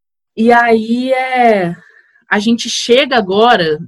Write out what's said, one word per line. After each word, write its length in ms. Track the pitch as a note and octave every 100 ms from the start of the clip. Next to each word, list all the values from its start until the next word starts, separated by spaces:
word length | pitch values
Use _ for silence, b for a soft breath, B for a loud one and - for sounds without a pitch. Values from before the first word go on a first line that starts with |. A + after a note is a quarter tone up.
| _ _ _ -
E 160 | A3+
aí, 640 | A#3 A#3 A3+ A3 A#3+ C4
é, 600 | C4 C4 B3+ A#3+ G#3 F3 F3 b b b b b
a 100 | G3+
gente 280 | G#3+ A#3 A#3+
chega 460 | - - A#3+ C#4+ B3+
agora, 640 | F#3+ G3 A#3+ A3 D#3+ D3+